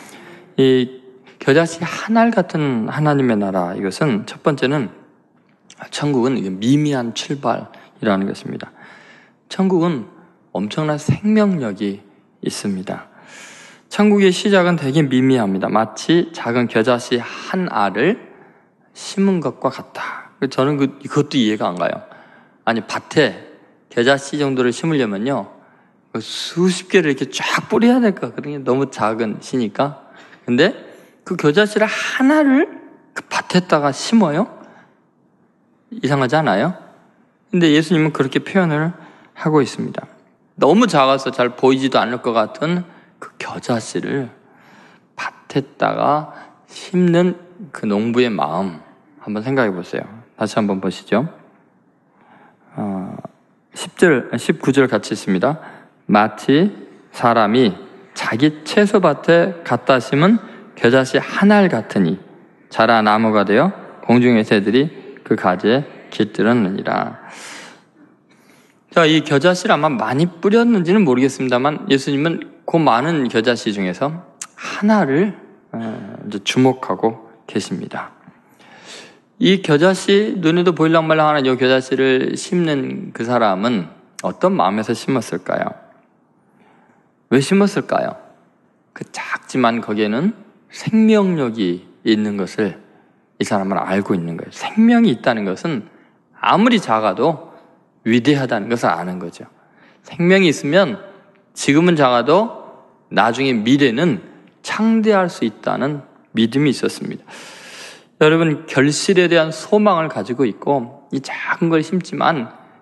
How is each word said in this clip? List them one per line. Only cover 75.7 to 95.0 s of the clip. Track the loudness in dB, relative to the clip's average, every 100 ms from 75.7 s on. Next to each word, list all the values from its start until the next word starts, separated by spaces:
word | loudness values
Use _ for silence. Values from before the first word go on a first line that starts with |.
어, | -10 -10 -10 -14 -14 -12
이제 | -8
주목하고 | -2 2 2 0 -6 -4 -4 -4 -14 -20 -8
계십니다. | -8 -6 -10 -10 -12 -14 -18 -20 _ _ _ -20 -20 -20 -20 -20 _ _ _
이 | 2 2
겨자씨, | 2 4 4 2 2 2 2 0
눈에도 | 0 2 2
보일랑말랑하는 | 2 2 2 2 2 2 2 2
이 | 2
겨자씨를 | 2 2 0 0 2 2 0 -4
심는 | -4 -2 0 -2 -4 -8 -12
그 | -8
사람은 | -2 0 2 0 0 -2 -4 -14 _ -10
어떤 | -8 -2 0 2
마음에서 | 0 0 -4
심었을까요? | -4 -2 -4 -4 -8 -6 -4 -4 -8 -20 _ _ _ _ _ _ _ _ _ _ _ _ _ _
왜 | 0
심었을까요? | 2 2 2 0 -2 -2 -2 -8 -18 _ _ _ _ _ _
그 | -18 -14
작지만 | -12 -10 -10 -6 0 0 0
거기에는 | -4 -2 -2 0 -2 -4 -14 _ _
생명력이 | -10 -2 2 4 4 2 0 -2 -2 -2 -2 -8 _
있는 | 0 0 0 -4
것을 | -6 -4 -4 -6 -18 _ _ _ _ _
이 |
사람은 | -2 -2 -2 -4
알고 | -2 -2 0 -2
있는 | -4 -10
거예요. | -12
생명이 | -12 -6 2 4 6